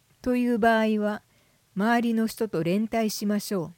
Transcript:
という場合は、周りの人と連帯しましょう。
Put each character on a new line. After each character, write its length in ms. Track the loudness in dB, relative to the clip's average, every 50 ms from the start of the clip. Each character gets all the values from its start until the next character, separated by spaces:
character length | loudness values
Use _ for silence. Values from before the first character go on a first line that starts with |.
| _ _ _ _ -4
と 140 | -2 0
い 100 | 0 2 2
う 100 | 2 2
場 220 | 4 4 4 4
合 200 | 2 2 0 0
は、 220 | 0 -2 -4 -6 -10 _ _ _ _ _ _ _ _ _ _
周 260 | -2 0 2 2 2 2
り 120 | 2 0
の 120 | 0 0
人 220 | -2 -2 -4 -4 -2
と 140 | -2 -2 0
連 240 | 0 0 0 0 0 -2
帯 160 | -2 -2 -2
し 160 | -2 -2 -2
ま 160 | -2 -2 -2
し 140 | -2 -2 -4
ょ 120 | -4 -4
う。 80 | -6 -10